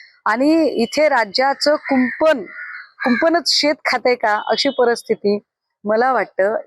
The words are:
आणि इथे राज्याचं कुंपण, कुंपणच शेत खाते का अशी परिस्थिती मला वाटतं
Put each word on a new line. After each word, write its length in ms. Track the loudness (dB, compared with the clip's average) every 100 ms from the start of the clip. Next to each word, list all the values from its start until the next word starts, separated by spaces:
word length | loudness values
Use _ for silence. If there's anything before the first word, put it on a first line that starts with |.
| -20 _ -4
आणि 400 | 0 2 4 2
इथे 440 | 0 -2 2 2
राज्याचं 640 | 2 0 0 -2 0 0 0
कुंपण, 680 | 0 0 0 0 0 0 -4 -14 -16 -16 -18 -6
कुंपणच 400 | -2 2 2 0 0
शेत 280 | 0 0 -2 -2
खाते 300 | -2 0 0
का 260 | 0 -2 -2
अशी 220 | -2 -2
परिस्थिती 680 | 0 0 0 -4 -4 -2 -2 -6 _ _ _
मला 300 | -4 0 0
वाटतं 420 | 0 -2 -2 -2 -2